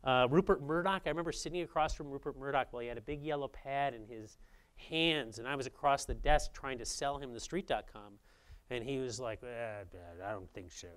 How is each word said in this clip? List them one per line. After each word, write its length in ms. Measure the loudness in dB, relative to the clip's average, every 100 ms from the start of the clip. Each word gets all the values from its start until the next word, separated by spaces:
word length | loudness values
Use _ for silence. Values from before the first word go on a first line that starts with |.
Uh, 240 | 6 6 8
Rupert 320 | 8 6 4
Murdoch, 420 | 4 2 2 2
I 40 | 0
remember 220 | 0 -2
sitting 300 | -2 -4 -2
across 320 | -2 2 2
from 160 | 0 -4
Rupert 280 | -6 -6 -6
Murdoch 300 | 0 2 0
while 100 | -2
he 60 | -4
had 100 | -6
a 40 |
big 200 | -6 -6
yellow 260 | -2 -2 -2
pad 460 | -8 -4 0 0
in 120 | -2
his 320 | -10 -12 -12 -16 -20 -20 _
hands, 640 | -20 -4 2 4 4 0 -6
and 80 | -4
I 80 |
was 100 | -4
across 400 | -4 0 4 4
the 80 | 2
desk 400 | -2 6 6 4
trying 240 | -4 -6 -4
to 80 |
sell 320 | -4 -2 -2 -2
him 160 | -6
the 60 | -8
street 280 | -4 -4 0
dot 180 | -2 -2
com. 280 | -14 -16 -20 _ -20 -20 -20 _
And 140 | -6
he 140 | -2 -2
was 200 | -2 -4
like, 220 | -6 -6
Eh, 400 | -8 -6 -6 -6 -10 -14 -16 -10
I 60 | -6
don't 200 | -6 -8
think 180 | -12 -14
so 160 | -14 -16